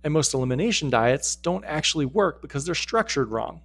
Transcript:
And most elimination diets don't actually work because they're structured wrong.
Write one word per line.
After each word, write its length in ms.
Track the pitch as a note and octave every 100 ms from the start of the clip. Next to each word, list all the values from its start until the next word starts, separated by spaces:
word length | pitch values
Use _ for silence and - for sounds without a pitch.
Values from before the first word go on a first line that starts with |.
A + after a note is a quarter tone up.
And 80 | D3+
most 200 | D#3 C#3+
elimination 580 | C3+ B2+ B2+ A3 G#3+ C#3+
diets 460 | A#2+ A#2 C#3 - -
don't 280 | E3+ F#3
actually 420 | - D#3 - D#3+ C3+
work 340 | F3 F#3+ -
because 240 | D3+ C#3
they're 100 | D3+
structured 560 | E3+ - A3+ A3 - A#2
wrong. 320 | A2+ - D#3+